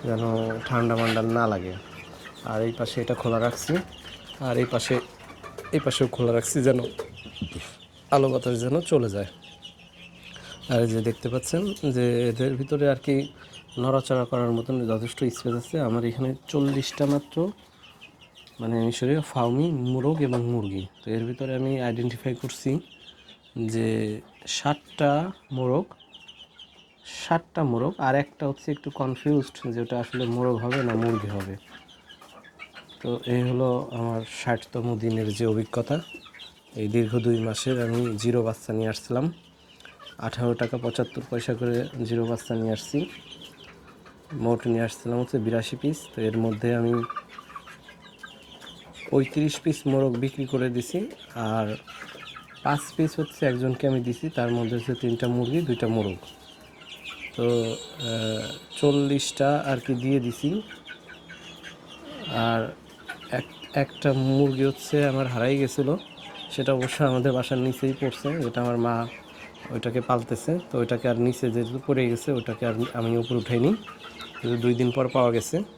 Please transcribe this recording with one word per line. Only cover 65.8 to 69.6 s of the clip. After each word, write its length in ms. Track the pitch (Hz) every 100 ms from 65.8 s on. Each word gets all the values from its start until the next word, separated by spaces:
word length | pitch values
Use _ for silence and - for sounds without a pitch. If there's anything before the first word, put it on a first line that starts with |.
| 135 175 - - - - -
সেটা 220 | - 135
অবশ্য 300 | 135 127 -
আমাদের 280 | 147 127 131
বাসার 260 | 127 123 131
নিচেই 360 | 131 127 135
পড়ছে, 500 | 131 135 - 143 160
যেটা 180 | 127 117
আমার 160 | 120 120
মা 300 | 117 117 117 - - - - -